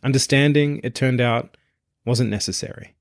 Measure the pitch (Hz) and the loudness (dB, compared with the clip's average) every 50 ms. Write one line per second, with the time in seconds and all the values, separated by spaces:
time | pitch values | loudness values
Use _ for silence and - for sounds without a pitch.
0 | - 127 135 135 - - - 135 143 147 147 147 147 143 147 - - 127 120 - | -2 0 0 0 0 2 2 4 4 4 4 4 2 2 -2 -4 -6 -8 -4 -2
1 | 131 131 127 123 123 120 117 120 - - _ _ _ _ _ _ _ _ _ _ | 0 0 2 2 2 0 0 -2 -4 -6 _ _ _ _ _ _ _ _ _ _
2 | _ - 143 110 123 107 - 202 - - 92 - - - - - - - _ _ | _ -2 0 0 0 0 -2 -4 -4 -6 -6 -6 -8 -10 -12 -16 -20 -20 _ _